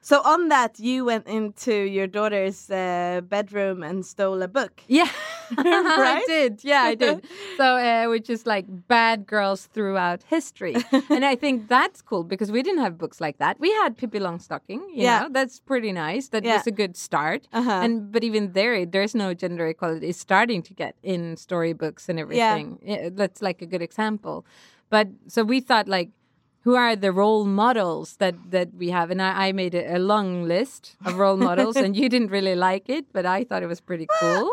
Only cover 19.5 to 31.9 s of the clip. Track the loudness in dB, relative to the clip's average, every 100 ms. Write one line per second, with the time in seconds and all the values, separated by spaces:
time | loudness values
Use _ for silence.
19.5 | -4 -4 -4 -4 -4 -6 -8 0 2 2
20.5 | -2 -6 -10 -10 -8 -6 -6 -6 -12 -6
21.5 | -2 -2 -2 -8 -8 -8 -6 -4 0 2
22.5 | 0 -4 -14 -8 -6 -6 -2 -4 -2 -6
23.5 | -6 -8 -8 -6 -4 -4 -4 -8 -12 -14
24.5 | -20 -20 _ _ 2 2 -6 -6 -2 0
25.5 | 0 2 2 2 -2 -2 _ _ _ _
26.5 | _ 2 4 4 2 0 4 4 4 2
27.5 | 2 4 2 0 -4 -10 -2 -2 -2 -2
28.5 | -2 -2 -4 -2 -2 0 0 0 0 0
29.5 | 0 -2 -2 -2 0 2 2 2 -2 0
30.5 | 0 -2 -8 -20 _ -6 2 2 4 2
31.5 | 2 2 2 0